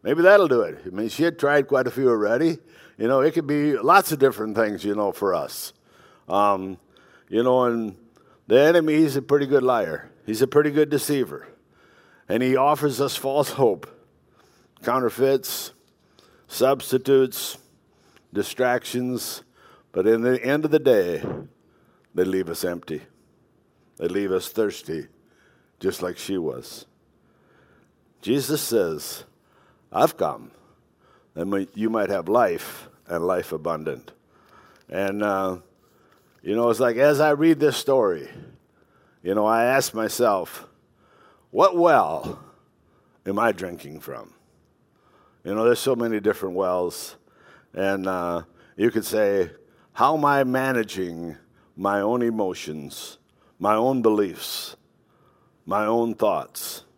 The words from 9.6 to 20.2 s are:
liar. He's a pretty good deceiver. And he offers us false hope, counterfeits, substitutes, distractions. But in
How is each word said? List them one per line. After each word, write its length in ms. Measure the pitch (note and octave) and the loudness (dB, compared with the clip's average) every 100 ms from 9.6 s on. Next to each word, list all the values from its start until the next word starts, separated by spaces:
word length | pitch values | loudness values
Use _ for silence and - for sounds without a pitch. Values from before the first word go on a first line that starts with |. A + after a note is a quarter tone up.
liar. 480 | B2+ A#2+ F2 D2+ - _ - | 4 0 0 -6 -12 _ -6
He's 160 | A2 | -2
a 60 | C3 | 2
pretty 240 | C#3+ D3+ | 4 2
good 180 | C#3+ D3+ | 2 2
deceiver. 580 | D3 - D3 A#2+ C#2+ - - _ _ _ _ _ _ _ | 0 -2 -2 -2 -8 -18 -20 _ _ _ _ _ _ _
And 160 | A2 | -2
he 120 | B2+ C3 | 2 2
offers 460 | C#3 D3 D3 A#2+ | 2 2 0 0
us 140 | C#3 - | -2 -2
false 360 | C#3 C#3 C#3+ | -2 0 -2
hope, 360 | - B2 F#2 - - _ _ _ _ _ _ _ _ | 2 2 2 -8 -20 _ _ _ _ _ _ _ _
counterfeits, 920 | - B2+ B2 A2 C3+ C3+ C3 - - _ _ _ _ _ _ _ _ | -2 0 0 0 2 2 -2 -12 -12 _ _ _ _ _ _ _ _
substitutes, 1120 | - B2+ C3+ - C3 C3 C3+ C3 - - - _ _ _ _ _ _ _ | 0 2 2 0 -4 4 4 4 -2 -10 -12 _ _ _ _ _ _ _
distractions. 1120 | F#2+ G2 - B2+ B2 - A#2+ B2 B2 - - - _ - _ _ | -6 -6 -2 0 0 -4 -6 -6 -6 -8 -14 -18 _ -20 _ _
But 160 | F2+ F#2+ | 0 2
in 140 | A2+ | 2